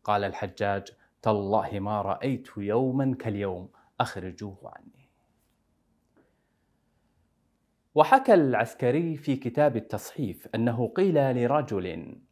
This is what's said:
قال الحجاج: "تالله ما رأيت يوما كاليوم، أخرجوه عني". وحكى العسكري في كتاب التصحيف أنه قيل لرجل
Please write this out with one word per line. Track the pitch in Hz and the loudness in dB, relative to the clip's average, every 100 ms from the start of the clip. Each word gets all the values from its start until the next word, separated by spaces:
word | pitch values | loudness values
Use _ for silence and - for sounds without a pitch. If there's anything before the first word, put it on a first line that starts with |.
قال | - 104 | 0 -2
الحجاج: | 98 - 101 - 101 98 - _ _ _ | -2 -6 -10 -4 -2 -2 -8 _ _ _
"تالله | 113 107 98 107 - 101 | 0 0 2 0 0 -6
ما | 104 104 | -4 -4
رأيت | 98 - 139 127 - - | -2 -4 -4 -4 -8 -8
يوما | 101 113 131 131 135 123 | -2 0 0 0 0 -2
كاليوم، | 113 101 98 90 92 _ _ - | -4 -4 -4 -6 -12 _ _ -6
أخرجوه | 123 - 95 87 104 95 | -6 -4 -12 -12 -14 -14
عني". | - - - _ _ _ _ _ _ _ _ _ _ _ _ _ _ _ _ _ _ _ _ _ _ _ _ _ _ _ _ _ _ | -20 -20 -20 _ _ _ _ _ _ _ _ _ _ _ _ _ _ _ _ _ _ _ _ _ _ _ _ _ _ _ _ _ _
وحكى | 147 151 262 262 | 2 6 6 8
العسكري | 196 139 113 117 - 123 143 170 147 | 6 6 2 -2 0 0 0 -2 -4
في | - 135 | -4 -2
كتاب | 120 135 147 117 | -2 2 2 2
التصحيف | - 104 - - 113 87 - | -6 -10 -8 -8 -8 -8 -8
أنه | 110 120 117 113 | -2 0 0 -2
قيل | - 196 156 135 123 | 2 2 4 2 2
لرجل | 120 147 135 101 90 85 69 - _ | 2 0 0 -4 -4 -8 -12 -18 _